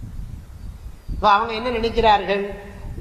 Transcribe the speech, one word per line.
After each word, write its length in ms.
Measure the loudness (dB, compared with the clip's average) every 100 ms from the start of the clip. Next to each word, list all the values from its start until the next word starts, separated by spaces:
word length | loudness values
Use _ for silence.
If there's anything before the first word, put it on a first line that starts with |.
| -10 -10 -10 -10 -14 -14 -12 -12 -14 -14 -6
இப்ப 180 | 0 4
அவங்க 220 | 4 4
என்ன 160 | -2 -2
நினைக்கிறார்கள், 840 | 0 0 4 6 6 4 0 0 -6 -12 -12 -10 -6